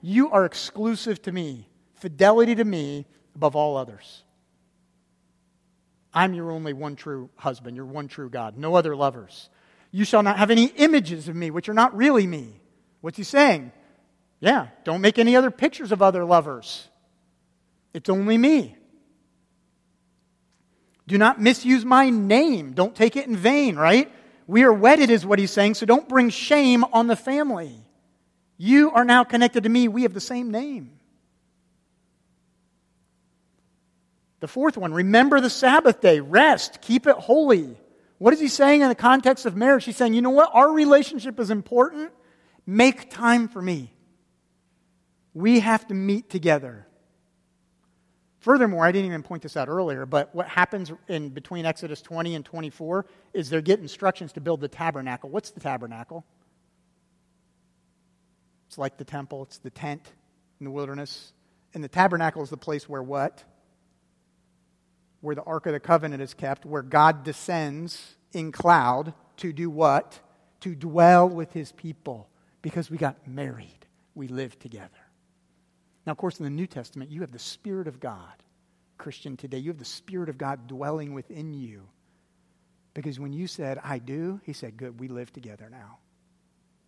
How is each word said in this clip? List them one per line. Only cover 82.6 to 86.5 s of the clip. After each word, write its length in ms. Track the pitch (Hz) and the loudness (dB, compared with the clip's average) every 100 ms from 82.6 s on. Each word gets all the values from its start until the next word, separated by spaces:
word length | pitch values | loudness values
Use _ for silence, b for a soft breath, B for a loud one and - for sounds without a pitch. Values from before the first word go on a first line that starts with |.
| _ _ _ | _ _ _
Because 260 | 156 147 131 | -14 -14 -14
when 140 | 143 | -14
you 120 | 147 180 | -12 -14
said, 320 | - 139 135 | -12 -12 -12
"I 140 | 139 131 | -12 -14
do," 420 | 120 143 175 196 | -12 -12 -12 -12
he 100 | 160 | -16
said, 240 | 143 120 113 | -18 -20 -18
"Good, 200 | 127 117 | -20 -18
we 100 | 131 | -18
live 220 | 123 120 | -18 -18
together 340 | 139 120 104 110 | -20 -20 -20 -20
now." 300 | 123 104 _ _ _ _ _ _ | -20 -20 _ _ _ _ _ _